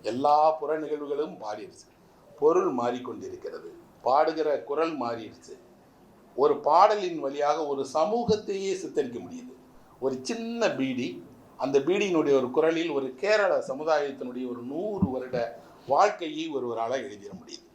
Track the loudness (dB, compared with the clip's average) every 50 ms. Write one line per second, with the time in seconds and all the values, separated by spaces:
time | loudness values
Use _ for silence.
0 | -4 -4 -4 0 4 4 6 6 6 4 4 2 -2 -4 -2 -4 -2 -4 -6 -6
1 | -4 -4 -4 -4 -4 -4 -6 -10 -10 -8 -8 -8 -10 -16 -18 -20 -20 _ _ _
2 | _ _ _ _ -20 -20 -6 2 4 4 6 6 2 2 -2 0 -2 -2 -2 -4
3 | -8 -10 -10 -10 -10 -12 -12 -12 -12 -12 -12 -12 -16 -16 -18 -20 -20 -20 -20 -4
4 | 0 2 4 4 4 2 0 0 0 0 0 -2 -2 -4 -2 -2 -2 -2 -2 -4
5 | -4 -4 -6 -6 -10 -14 -16 -20 -20 -20 -20 -20 -20 -20 -20 _ _ _ _ _
6 | -20 _ -20 -20 -20 -12 0 2 4 4 4 2 2 4 8 8 8 8 6 2
7 | -2 -4 -4 -4 -4 -4 -2 0 0 2 2 0 0 -2 -2 -4 -4 -2 0 0
8 | 2 2 0 0 2 2 0 0 0 -6 -6 -4 -2 -4 -4 -4 -6 -4 -2 -2
9 | -2 -2 -4 -10 -12 -12 -14 -14 -14 -16 -20 -20 -20 -20 -20 -20 -20 -20 -12 -4
10 | -4 -4 -4 -4 -6 -6 -6 -4 -6 -6 -4 0 0 0 0 0 -2 -2 -2 -4
11 | -4 -6 -6 -10 -16 -18 -20 -20 -20 -20 -8 -6 -4 2 2 2 4 4 2 2
12 | 2 2 2 2 4 6 4 4 4 2 2 4 4 4 2 2 -2 -2 -2 -2
13 | -2 -4 -6 -4 2 2 4 4 4 4 2 0 0 -4 -8 -4 0 2 2 2
14 | 2 -2 -6 -8 -10 -8 -6 -6 -6 -6 -6 -8 -8 -8 -6 -4 -4 -4 0 0
15 | 0 0 0 -6 -6 -4 -4 -4 -4 -4 -8 -14 -20 -20 -20 -20 -2 0 4 4
16 | 6 4 4 -2 -8 -8 -6 -6 -8 -4 -4 -4 -4 -4 -2 -2 -2 -2 -2 -4
17 | -4 -8 -12 -14 -14 -14 -16 -16 -16 -18 -20 -20 -20 -20